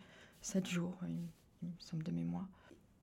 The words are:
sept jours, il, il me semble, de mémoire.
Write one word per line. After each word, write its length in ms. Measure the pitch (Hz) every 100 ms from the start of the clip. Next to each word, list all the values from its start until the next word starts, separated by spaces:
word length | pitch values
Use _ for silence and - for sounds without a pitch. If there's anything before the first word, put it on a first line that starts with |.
| - - - -
sept 260 | - 190 185
jours, 300 | 175 175 185
il, 140 | 175 170 170 - - -
il 60 | 175
me 120 | 170
semble, 220 | - 165
de 80 | 160
mémoire. 360 | 170 - - 185 - - - - -